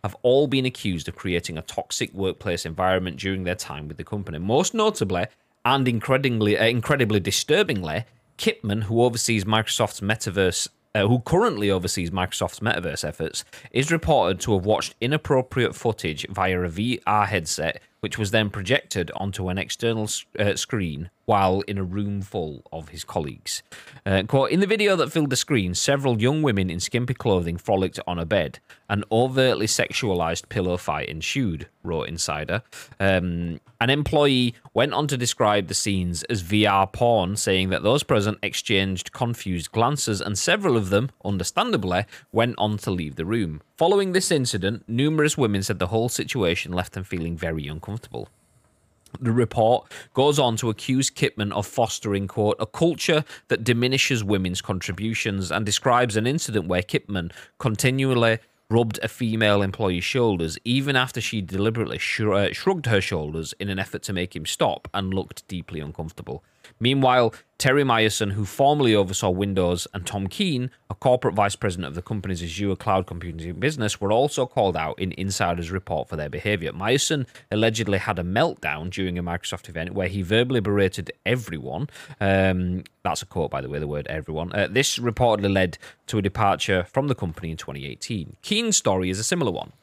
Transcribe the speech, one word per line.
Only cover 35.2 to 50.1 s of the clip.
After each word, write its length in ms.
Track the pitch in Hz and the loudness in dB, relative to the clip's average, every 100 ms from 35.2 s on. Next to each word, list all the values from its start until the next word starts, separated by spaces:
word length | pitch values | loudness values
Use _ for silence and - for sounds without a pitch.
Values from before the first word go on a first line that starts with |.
| 120 - 110 104 87 | -2 2 4 4 0
the 60 | |
scenes 480 | 98 107 98 87 85 | -2 0 0 0 -4
as 160 | 82 110 | -4 -4
V 240 | 85 104 | 2 4
R 220 | 104 98 95 | 6 6 2
porn, 500 | - 120 113 90 107 | 2 4 4 2 -2
saying 320 | - 95 92 | 2 2 2
that 120 | 85 | 2
those 200 | 98 143 | 2 2
present 340 | - 123 101 104 | 2 2 2 -2
exchanged 680 | 104 - - 98 98 92 - | -6 -6 0 2 2 -4 -8
confused 580 | - 120 117 98 87 78 | -4 -4 -2 -4 -4 -2
glances, 520 | 110 120 143 - 98 | 0 0 0 -2 -2
and 160 | - 98 | -2 -2
several 400 | - 202 196 117 | 0 0 2 2
of 100 | 92 | 2
them, 220 | 101 135 _ 104 | 0 0 _ -4
understandably, 800 | 98 98 - 240 175 95 90 107 - _ | -2 -2 -2 0 0 2 0 -2 -12 _
went 220 | 113 120 - | 0 0 0
on 220 | 107 104 | -2 -2
to 120 | - | -4
leave 260 | 90 76 67 | -4 -4 -6
the 100 | 82 | -4
room. 340 | 117 90 76 _ - | -2 -2 -6 _ 0
Following 360 | 165 202 190 | 2 2 2
this 180 | 180 - | 0 2
incident, 580 | 156 127 101 95 113 - | 0 0 -2 -2 -4 -4
numerous 480 | 117 147 156 151 151 | 0 2 2 2 2
women 260 | 120 101 | 2 2
said 160 | 95 95 | -2 -2
the 100 | 92 | 0
whole 200 | 113 120 | 0 0
situation 640 | - - 131 87 85 - | -2 -4 0 0 0 -2
left 220 | 90 92 | -4 -4
them 100 | 95 | -8
feeling 320 | 90 92 82 82 | -8 -6 -6 -6
very 320 | 85 80 71 | -6 -6 -8
uncomfortable. 600 | 78 - 107 - 58 - _ _ _ _ _ _ _ _ - | -10 -10 -12 -10 -12 -12 _ _ _ _ _ _ _ _ -4
The 120 | 120 | 0
report 580 | 117 117 - 110 123 - - - | 2 2 2 4 2 -2 -20 -6